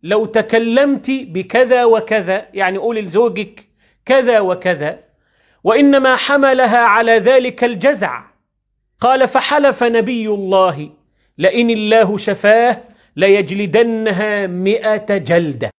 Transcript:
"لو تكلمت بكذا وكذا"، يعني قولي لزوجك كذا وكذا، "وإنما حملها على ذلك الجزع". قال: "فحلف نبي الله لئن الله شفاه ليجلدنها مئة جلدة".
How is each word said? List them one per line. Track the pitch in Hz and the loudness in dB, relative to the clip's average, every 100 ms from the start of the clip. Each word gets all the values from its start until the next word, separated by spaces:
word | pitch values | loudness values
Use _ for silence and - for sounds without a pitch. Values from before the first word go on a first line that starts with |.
"لو | 156 208 220 | -2 -2 0
تكلمت | 226 220 226 226 233 285 277 - | -2 0 -2 0 0 0 -2 -4
بكذا | 269 254 170 185 - 254 247 | -8 -6 -10 -4 0 2 2
وكذا"، | 240 220 220 214 180 190 - | 4 2 0 -4 -2 -6 -6
يعني | 196 190 190 | -4 -4 -2
قولي | 214 226 | -4 -4
لزوجك | 202 170 233 185 202 - _ _ _ _ | -4 0 0 -2 -10 -14 _ _ _ _
كذا | - 262 247 233 | -2 0 2 0
وكذا، | 190 180 180 170 147 - _ _ _ _ _ _ | 0 -4 -4 -4 -6 -10 _ _ _ _ _ _
"وإنما | 185 233 285 277 262 254 | 0 4 4 4 2 0
حملها | - 285 277 262 247 240 | 0 2 2 2 2 2
على | 240 208 233 226 | 2 2 2 2
ذلك | 202 262 247 247 | 4 2 2 -4
الجزع". | 240 226 240 277 180 123 - _ _ _ _ _ _ _ | -4 0 -2 0 -4 -8 -16 _ _ _ _ _ _ _
قال: | 247 262 262 | 0 2 2
"فحلف | - - 294 285 262 | 0 0 0 0 0
نبي | 240 233 220 247 214 | 0 0 -2 -4 -4
الله | 208 196 190 185 147 151 _ _ _ _ _ | -4 0 2 2 0 -12 _ _ _ _ _
لئن | 175 240 233 | -2 0 0
الله | 226 214 226 202 202 | 0 2 2 2 0
شفاه | 208 196 202 220 240 240 - _ _ - | -4 -2 2 4 2 -2 -8 _ _ -2
ليجلدنها | 190 202 165 196 202 160 233 226 220 185 214 208 190 | 2 2 0 -4 -2 0 0 0 -4 -4 -4 -4 -4
مئة | 180 190 220 214 214 214 202 | -4 -2 -2 -2 -4 -2 -6
جلدة". | 135 170 165 123 113 | 0 0 0 -6 -10